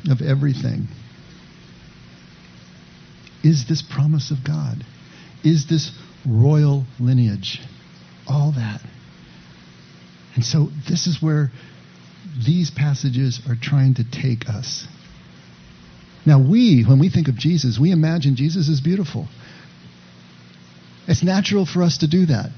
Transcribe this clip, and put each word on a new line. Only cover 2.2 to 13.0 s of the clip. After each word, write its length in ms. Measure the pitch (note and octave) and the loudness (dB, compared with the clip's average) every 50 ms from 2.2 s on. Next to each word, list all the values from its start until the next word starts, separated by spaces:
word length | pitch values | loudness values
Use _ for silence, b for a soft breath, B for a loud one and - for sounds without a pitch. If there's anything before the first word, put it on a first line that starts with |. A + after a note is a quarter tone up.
| - - - - - - - - - - - - - - - - - - - - - - - - | -20 -20 -20 -20 -20 -20 -20 -20 -20 -20 -20 -20 -20 -20 -20 -20 -20 -20 -20 -20 -20 -20 -14 2
is 220 | - D#3 E3 C#3 A#2+ | 2 2 2 2 0
this 140 | - E3 D3 | -4 -4 -6
promise 500 | - - - C3+ C#3+ D3+ D#3+ D3 - - | -6 -8 -4 0 0 2 0 0 -2 -4
of 140 | D#3 C3 B2+ | -8 -6 -4
God, 400 | - D2+ - D3 B2+ - - - - - B B B B B B B B B | -6 -6 -4 -6 -6 -8 -8 -12 -16 -20 B B B B B B B B B
is 240 | - D3+ E3 D3+ C3+ | 0 2 2 2 0
this 240 | - E3 D#3 - - B B B B B B - | 0 -2 -2 -2 -6 B B B B B B -4
royal 580 | C#3 A2+ A2 B2 C#3+ D3+ D3+ D3+ C#3+ C#3 C#3 C3 A#2+ - - | 0 2 4 4 4 4 4 4 4 2 0 -2 -6 -6 -2
lineage, 600 | B2 B2 C3 B2 A#2+ G#2+ G2+ F#2+ G2 - - - - - - - - - - - - - - - - | 0 2 4 4 2 2 0 -4 -8 -10 -12 -12 -14 -20 -20 -20 -20 -20 -20 -20 -20 -20 -20 -20 -8
all 260 | - C3+ D3 C#3+ D3+ | -4 -2 0 0 0
that. 300 | D3 B2+ A2+ G#2+ G#2 G#2+ - - - - - - - - B B B B B B B B B B - - - - - - - - - - - - - | -2 -2 -4 -6 -8 -10 -14 -20 -20 -20 -20 -20 -20 -20 B B B B B B B B B B -20 -20 -20 -20 -20 -20 -20 -20 -20 -20 -20 -6 -4
And 100 | B2 A#2 | -4 -2
so 240 | - - D#3 D3 - D3 D3+ B2+ - | 0 0 0 0 0 -4 -12 -6 -4
this 180 | F3 E3 - | -4 -4 -2
is 160 | F3+ D#3 - | -4 -4 -2
where 280 | D#3+ D#3+ D3+ D3+ D3 B2+ B B B B B B B B B B - - - - - F#3+ D3 B2+ A2 | -2 -2 0 0 -2 -2 B B B B B B B B B B -20 -20 -20 -20 -18 -12 -10 -4 -2
these 260 | B2 E3+ F3+ E3+ C#3+ | 0 0 0 -2 -2
passages 720 | - - D3 D3 C#3 - | -2 -2 -2 -2 -2 -2